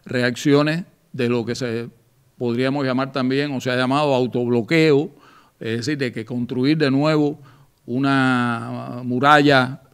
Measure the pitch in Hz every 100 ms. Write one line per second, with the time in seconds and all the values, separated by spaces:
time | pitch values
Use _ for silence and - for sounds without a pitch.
0 | - 123 123 120 151 143 151 165 - _
1 | _ 127 120 123 113 117 123 117 117 -
2 | _ _ _ - 120 117 131 143 131 127
3 | 135 135 127 135 147 131 127 123 127 143
4 | 147 127 127 123 120 120 104 165 160 139
5 | 160 - - _ _ - 113 117 117 147
6 | 127 113 104 123 120 123 135 156 143 135
7 | 151 156 147 156 - _ _ _ - 127
8 | 139 135 131 123 120 117 120 120 127 123
9 | 123 123 139 151 143 135 127 135 _